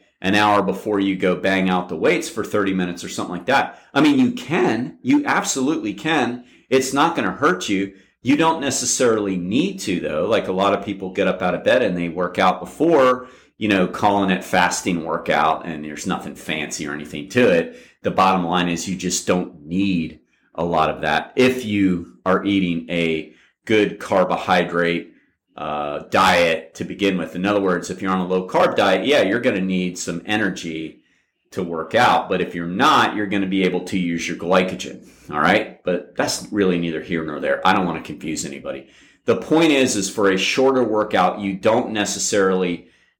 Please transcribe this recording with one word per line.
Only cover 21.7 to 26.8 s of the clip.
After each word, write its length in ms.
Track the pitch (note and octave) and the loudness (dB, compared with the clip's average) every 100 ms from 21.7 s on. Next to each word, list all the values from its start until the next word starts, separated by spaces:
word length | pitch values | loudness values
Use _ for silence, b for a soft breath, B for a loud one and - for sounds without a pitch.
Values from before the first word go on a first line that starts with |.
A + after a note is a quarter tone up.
| G#2 F#2+ F2 E2+ - F#2+ | 2 2 2 -6 -6 0
are 180 | F#2 | 0
eating 460 | F#2+ G2 F2+ E2 E2 | 2 0 0 -2 -4
a 420 | F2 E2 D#2+ - B B B | -2 0 -2 -6 B B B
good 360 | - A2 G2 - | 0 2 2 0
carbohydrate, 1120 | - G2 F2+ E2+ - F#2 E2+ F2 E2+ E2+ - b b b _ - | 0 2 2 0 0 0 2 0 0 -2 -6 b b b _ -12
uh, 440 | D2+ D2+ D2 D2 - | -8 -6 -6 -6 -2
diet 640 | G2 F#2+ F2 E2+ D#2+ - | 2 4 4 4 0 -6
to 100 | - | -10